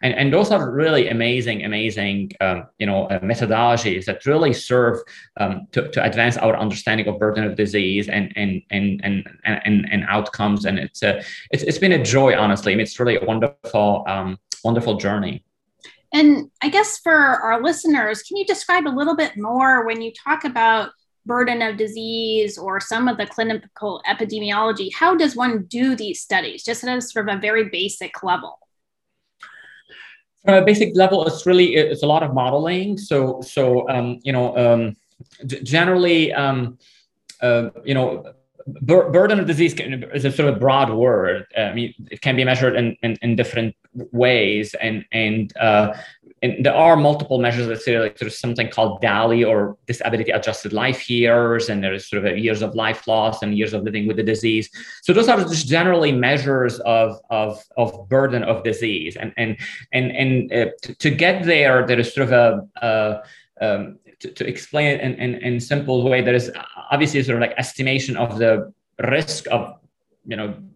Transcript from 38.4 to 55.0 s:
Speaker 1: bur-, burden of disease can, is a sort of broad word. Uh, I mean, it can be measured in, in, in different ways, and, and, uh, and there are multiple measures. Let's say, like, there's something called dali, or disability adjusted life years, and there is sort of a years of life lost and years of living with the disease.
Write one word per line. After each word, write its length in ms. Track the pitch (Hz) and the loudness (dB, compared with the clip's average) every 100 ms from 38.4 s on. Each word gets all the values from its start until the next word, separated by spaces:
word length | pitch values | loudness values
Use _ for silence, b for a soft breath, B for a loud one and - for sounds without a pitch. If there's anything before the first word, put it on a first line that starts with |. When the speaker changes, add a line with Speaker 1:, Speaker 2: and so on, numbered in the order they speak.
| _ _ - 139 | _ _ -16 -10
Speaker 1:
bur-, 300 | 123 180 175 | 4 6 6
burden 280 | 165 202 208 | 4 4 2
of 60 | 160 | 0
disease 300 | 151 170 - | 2 2 0
can, 280 | 92 131 120 143 | -8 -8 -8 -2
is 100 | 135 | -2
a 60 | |
sort 200 | 131 147 | 2 2
of 80 | 110 | 4
broad 320 | 127 135 127 | 4 4 2
word. 540 | 110 127 110 92 95 - 120 | 2 2 2 2 -2 -4 -4
Uh, 60 | |
I 120 | 104 104 | -2 -4
mean, 180 | 120 - 110 | -8 -10 -18
it 120 | 107 | -6
can 140 | 139 127 | -2 0
be 80 | |
measured 320 | 127 127 127 123 | 2 2 2 2
in, 220 | 117 - | -2 -2
in, 120 | 117 110 | -4 -4
in 140 | 120 113 | -2 0
different 400 | 120 120 113 - _ | 0 -2 -4 -6 _
ways, 800 | 123 120 117 123 120 101 104 107 - | -16 -8 0 4 4 2 0 -4 -6
and, 240 | 113 110 - | -6 -6 -6
and, 440 | 113 110 110 104 - | -4 -2 -2 -4 0
uh, 360 | 113 104 104 B B B _ _ | 4 4 2 B B B _ _
and 220 | 123 - 131 | -4 0 2
there 80 | |
are 220 | - 165 160 | 6 6 6
multiple 420 | 147 151 151 131 | 4 2 0 0
measures. 300 | 120 120 120 | 0 0 -4
Let's 180 | 113 - | -4 -2
say, 140 | 117 | 0
like, 180 | 107 - | 0 -4
there's 220 | 107 - | -10 -6
something 280 | 120 117 113 | -6 -2 -2
called 300 | - 110 95 | 0 0 0
dali, 440 | 117 101 113 117 113 | 0 2 2 4 4
or 300 | 110 104 - - | 2 0 -6 -10
disability 460 | 117 113 110 113 | -4 -2 -2 0
adjusted 420 | 107 113 104 104 | -2 -2 -6 -6
life 340 | 107 127 131 - | -2 -2 -2 -2
years, 600 | 120 117 117 120 117 113 | 0 4 4 4 0 -2
and 140 | 104 | -2
there 100 | 98 | -2
is 160 | 98 - | -4 -6
sort 160 | 104 101 | -4 -2
of 80 | |
a 60 | 92 | 0
years 240 | 113 110 | -2 -2
of 100 | 107 | -4
life 320 | 107 110 110 - | -2 -2 -4 -2
lost 380 | 110 110 110 | 0 0 -2
and 120 | 104 104 | -4 -2
years 180 | 107 | -2
of 100 | 104 | -4
living 240 | 104 107 104 | -6 -4 -2
with 100 | 104 | -2
the 60 | |
disease. 440 | 104 107 113 110 104 B B B | -2 0 0 0 -2 B B B